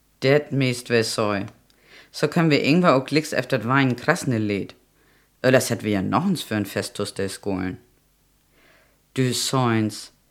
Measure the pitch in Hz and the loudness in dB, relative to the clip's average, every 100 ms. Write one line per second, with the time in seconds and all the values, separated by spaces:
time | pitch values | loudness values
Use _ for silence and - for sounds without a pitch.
0 | _ _ 131 143 147 139 131 120 - 120 | _ _ 2 2 2 0 0 -2 0 2
1 | 113 - 107 101 113 - _ _ _ - | 2 -2 -2 -2 -6 -14 _ _ _ -20
2 | - - 151 180 165 143 123 170 180 135 | -20 -6 -2 2 2 4 4 4 4 2
3 | 135 143 156 - - 131 113 135 135 120 | 2 -2 -2 -6 -2 -4 0 2 2 0
4 | - 175 - 117 104 101 87 - _ _ | 0 0 0 -2 -2 -4 -6 -14 _ _
5 | _ _ _ _ 127 127 - 113 107 101 | _ _ _ _ 4 4 2 -4 -2 -2
6 | 98 101 180 - - 107 101 107 98 - | 0 0 0 -2 -2 -4 -2 -4 -6 -6
7 | 101 - 98 - 104 92 92 - _ _ | -8 -6 -8 -6 -6 -4 -4 -8 _ _
8 | _ _ _ _ _ _ _ _ _ _ | _ _ _ _ _ _ _ _ _ _
9 | _ - 127 120 - 135 123 113 107 - | _ -2 -2 0 -2 0 2 2 0 -4
10 | - _ _ | -16 _ _